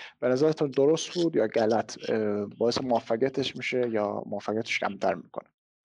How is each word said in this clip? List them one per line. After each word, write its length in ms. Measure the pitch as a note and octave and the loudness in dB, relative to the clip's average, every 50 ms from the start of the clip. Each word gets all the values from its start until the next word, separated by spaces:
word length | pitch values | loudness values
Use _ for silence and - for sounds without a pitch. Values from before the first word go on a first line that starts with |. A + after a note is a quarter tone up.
| - - - - | -18 -18 -10 -2
به 80 | - | 0
نظرتون 440 | B2 B2+ C3 D3+ D#3 D3+ - D#3 C#3 | 2 2 4 4 4 4 2 0 0
درست 420 | B2+ C#3 C3+ D3 D#3+ D#3 - - - | 4 4 6 6 4 2 0 -4 -2
بود 220 | F3 E3+ E3 D#3+ | 0 0 2 2
یا 120 | - A2 | 2 0
غلط؟ 640 | G#2+ - A#2+ A2 G#2+ A#2 G#2+ G#2 - - - - - | 2 2 2 4 4 4 2 0 -2 -8 -8 -4 -2
اه، 360 | A#2 A2 G#2+ G#2 G#2 G#2 G2+ | -2 0 0 0 -2 -2 -4
باعث 360 | G#2 - - A#2 A#2 A#2+ - | -6 -2 0 0 0 0 0
موفقیتش 720 | C3+ B2+ A#2+ A2+ - - A#2 A2+ C3 C3+ C3 C#3+ C3 - - | 0 0 0 0 0 -2 -2 0 0 0 0 -2 -4 -4 -6
می‌شه 340 | C3+ B2 - C3 B2+ B2 A#2+ | -6 -6 -2 -2 0 0 0
یا 340 | A2+ G#2+ G#2 G2+ G#2 G#2+ - | 0 0 0 0 -2 -4 -6
موفقیتش 540 | - G#2 G2+ - G#2+ G#2+ A2 A2+ - - - | -8 -8 -6 -4 -2 -2 -2 -2 -2 -4 -4
کمتر 340 | - G2+ G2 F#2+ - F#2+ F2+ | -4 -4 -4 -2 0 0 0
می‌کنه؟ 340 | - - - - - - _ _ _ _ _ _ _ | -2 -6 -12 -12 -14 -14 _ _ _ _ _ _ _